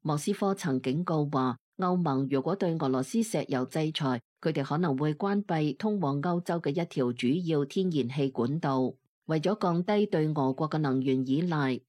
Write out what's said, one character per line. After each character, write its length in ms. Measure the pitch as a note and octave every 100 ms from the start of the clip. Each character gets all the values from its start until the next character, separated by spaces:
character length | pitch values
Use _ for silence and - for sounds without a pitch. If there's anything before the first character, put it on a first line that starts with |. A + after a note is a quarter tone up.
莫 160 | D3+ D3+
斯 160 | -
科 200 | G3+ G3+
曾 280 | G3 D#3+ C3
警 200 | C3 C#3+
告 220 | F3+ D#3+ C#3+
話， 260 | D3 C3 A#2+ _ -
歐 180 | F#3 F3+
盟 320 | E3 C3+ C3+
如 120 | C3+
果 140 | D3 G3
對 200 | F#3 D#3+
俄 120 | C#3
羅 120 | C3
斯 220 | C3+ A3+
石 220 | A3 D#3+ -
油 160 | C3+ B2+
制 260 | D#3+ D#3
裁， 260 | D#3 C#3+ B2 _ _
佢 100 | E3
哋 120 | D3+
可 140 | C3+ D3+
能 180 | F3 C3+
會 160 | D3+
關 300 | D3 G3+ G3+
閉 320 | G3+ E3 D3+ C3+
通 220 | G#3+ G#3
往 220 | D3+ C#3+
歐 200 | F3 F3
洲 180 | F3 E3+
嘅 100 | D#3
一 160 | C#3+ E3+
條 260 | - B2
主 140 | A#2+ B2 D#3 E3+
要 180 | D#3
天 260 | C#3+ - F#3
然 200 | D#3 A#2+
氣 200 | C3+ C#3
管 300 | C3 A#2 D#3
道。 340 | D3+ C3+ B2+ - _ _ -
為 120 | D#3+
咗 160 | F3 G#3
降 240 | F#3 E3+
低 220 | F3+ G#3 G#3
對 220 | E3 D#3
俄 200 | D3+ C3+
國 160 | C3+ D#3
嘅 80 | D#3
能 240 | D3 C3
源 260 | C3 C3 C3
依 140 | C#3
賴 400 | F3 D#3 C3+ B2